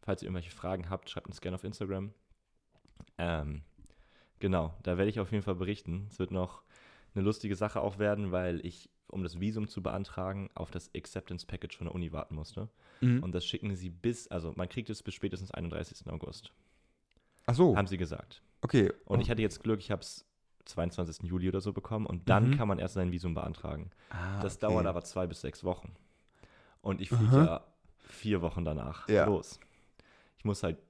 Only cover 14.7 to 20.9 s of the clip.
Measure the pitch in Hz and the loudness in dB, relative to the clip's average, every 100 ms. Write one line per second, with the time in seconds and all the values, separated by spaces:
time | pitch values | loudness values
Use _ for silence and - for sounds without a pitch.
14.7 | - 110 107 - - 101 92 95 - 85 | -6 -6 -8 -8 -6 -4 -4 -8 -6 -4
15.7 | 78 85 - - 80 - - - _ _ | -4 -8 -10 -10 -8 -8 -12 -18 _ _
16.7 | _ _ _ _ _ _ _ - 123 175 | _ _ _ _ _ _ _ 0 6 8
17.7 | 101 95 92 87 78 - - _ _ 127 | 8 4 0 -2 -4 -10 -18 _ _ 4
18.7 | 131 98 - - 101 117 113 110 - 110 | 6 6 4 2 2 4 4 2 0 0
19.7 | 110 - 101 - - _ _ _ _ - | 0 0 -4 -4 -16 _ _ _ _ -12
20.7 | - 87 | -2 -2